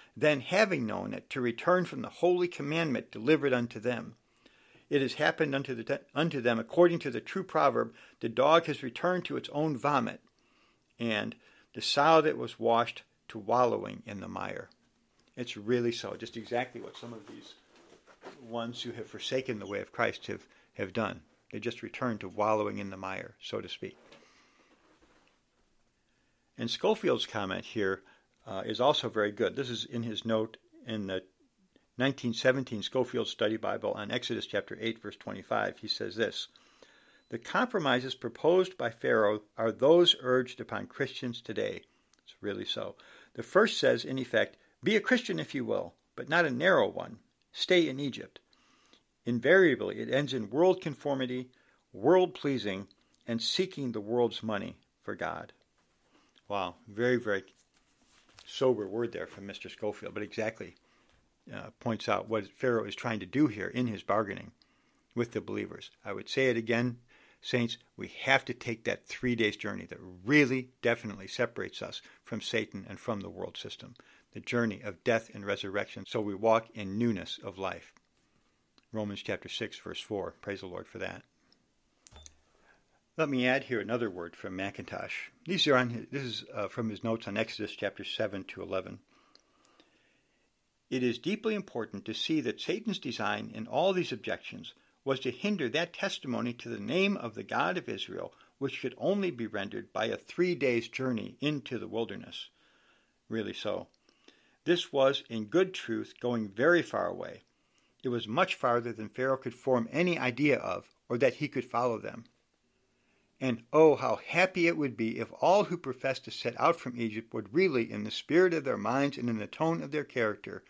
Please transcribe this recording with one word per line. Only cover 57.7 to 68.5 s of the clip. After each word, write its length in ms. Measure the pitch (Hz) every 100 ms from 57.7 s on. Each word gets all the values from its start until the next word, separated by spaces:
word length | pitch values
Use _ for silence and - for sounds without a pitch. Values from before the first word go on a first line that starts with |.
| _ _ _ _ _ _ - -
sober 420 | - 131 107 95
word 240 | 110 117
there 140 | 87 87
from 200 | 98 98
Mister 220 | 95 92
Scofield, 460 | - 104 101 -
but 80 | 101
exactly 520 | 101 - 107 - 87 - _ _ _ _ _ _ -
uh, 180 | 104 98 _
points 280 | 123 107 -
out 200 | 98 104
what 220 | 110 95
Pharaoh 340 | - 127 117
is 100 | 107
trying 260 | - 127 107
to 60 | 90
do 200 | 131 151
here 220 | 101 92
in 180 | 123 123
his 160 | 98
bargaining 500 | - 104 101 95 - _ _ _ _ _ _
with 180 | 117 120
the 80 | 107
believers. 500 | 92 101 95 - - _
I 80 | 104
would 160 | 104 -
say 200 | 135 131
it 80 | 117
again, 420 | 113 117 123 120 _ - - _
saints, 360 | - 123 117 - _ -
we 120 | 98 -
have 220 | 131 135
to 100 | -